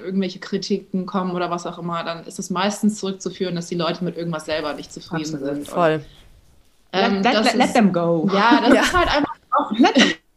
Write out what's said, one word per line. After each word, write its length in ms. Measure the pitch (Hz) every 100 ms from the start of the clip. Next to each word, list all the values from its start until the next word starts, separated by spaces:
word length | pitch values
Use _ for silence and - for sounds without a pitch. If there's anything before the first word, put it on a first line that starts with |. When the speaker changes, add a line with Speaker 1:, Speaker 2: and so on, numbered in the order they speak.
Speaker 1:
irgendwelche 340 | 180 196 185 -
Kritiken 680 | - 196 - 196 - 185 180
kommen 240 | 196 180
oder 200 | 175 175
was 140 | 175 170
auch 120 | 170
immer, 260 | 170 170
dann 200 | 165 165 -
ist 120 | -
es 120 | 196
meistens 480 | 180 196 202 208 208
zurückzuführen, 540 | 190 190 185 - 185
dass 140 | 170 170
die 60 |
Leute 300 | 175 165 175
mit 140 | 175 165
irgendwas 260 | 170 170
selber 300 | 160 156 151
nicht 180 | 143 147
zufrieden 420 | 160 - 160 151
Speaker 2:
Absolut. 200 | 151 139
Speaker 1:
sind. 40 | 147
Und, 80 | 143
Speaker 3:
Voll. 360 | 131 165 156 143 - - - _ _ _ _ _
Speaker 1:
ähm, 220 | 185 196
Speaker 2:
Let, 100 | 196
let, 100 | 226
Speaker 1:
das 100 | 220 240
Speaker 2:
let, 80 |
let 120 | 226 277
Speaker 1:
ist, 40 |
Speaker 2:
them 180 | 262 202
go. 360 | 170 170 170 170
Speaker 1:
ja, 260 | 196 226 294
das 140 | -
Speaker 3:
Ja. 80 | 208
Speaker 1:
ist 120 | 277
halt 140 | 359 339 285
einfach 180 | 285 - _
auch, 200 | 294 285 214
Speaker 2:
Let 160 | 349
them 180 | 294 196 - _